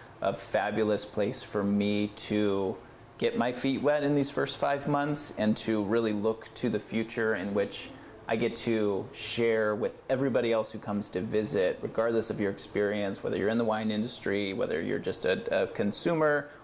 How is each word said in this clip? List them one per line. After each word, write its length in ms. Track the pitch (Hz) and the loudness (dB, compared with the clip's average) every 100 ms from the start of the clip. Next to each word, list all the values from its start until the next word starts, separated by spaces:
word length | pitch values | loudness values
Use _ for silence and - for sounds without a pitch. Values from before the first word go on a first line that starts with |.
| - - | -20 -6
a 120 | 98 | -4
fabulous 720 | 101 - 107 104 107 107 104 | -4 -2 0 0 2 2 2
place 380 | - - 104 131 | -2 -2 -2 -2
for 220 | - 107 | -4 0
me 480 | 101 101 101 104 104 | 2 2 2 2 0
to 600 | - - 107 104 98 95 - - - - - | -4 -2 2 2 2 0 -2 -10 -20 -20 -2
get 180 | 117 113 | 0 2
my 140 | 120 | 0
feet 320 | 127 135 127 | 0 0 0
wet 220 | 135 147 | 2 2
in 100 | 143 | 2
these 160 | 147 139 | 2 2
first 280 | - 139 - | 0 -2 0
five 280 | 143 143 139 | 0 0 0
months 460 | 143 147 147 - - | 0 0 -2 -4 0
and 180 | 107 107 | 2 2
to 260 | - 110 | 2 0
really 280 | 98 117 113 | 2 2 2
look 360 | 104 107 110 - | 2 0 0 -6
to 140 | - 123 | -4 -2
the 100 | 104 | 0
future 560 | - 113 110 - 110 | -2 -2 -2 0 0
in 180 | 104 101 | 0 0
which 340 | 101 98 - - - - - - | 0 0 -2 -12 -16 -18 -12 -4
I 80 | 117 | 0
get 180 | 117 117 | 0 -2
to 520 | - 113 104 98 107 | 0 2 2 0 -2
share 640 | - - - 117 110 107 | -8 -6 0 2 4 2
with 300 | 107 - - - | 2 -2 -4 -2
everybody 440 | 131 135 123 117 | 0 2 2 2
else 180 | 113 110 | 2 0
who 80 | 107 | -6
comes 320 | - 101 101 | -4 -4 -2
to 120 | 92 | -4
visit, 560 | 90 107 107 104 90 - | -2 0 0 2 2 0
regardless 480 | 113 - 113 113 107 | -4 0 2 2 0
of 80 | 107 | 0
your 140 | 101 | -2
experience, 680 | 98 - - 101 104 98 101 | -2 -4 0 0 0 -2 -4
whether 120 | - 92 | -2 0
you're 120 | 98 | 2
in 100 | 117 | 2
the 60 | |
wine 260 | 117 107 110 | 2 0 0
industry, 640 | 107 117 - - 101 101 | 0 -2 -4 0 0 0
whether 280 | 95 98 78 | 0 0 0
you're 180 | 101 104 | 0 -2
just 260 | - 92 | -2 -2
a, 380 | - - - 85 | 0 0 0 0
a 40 | 95 | 0
consumer, 840 | - 104 - 175 165 156 147 139 - | 0 -2 0 0 2 4 2 -2 -10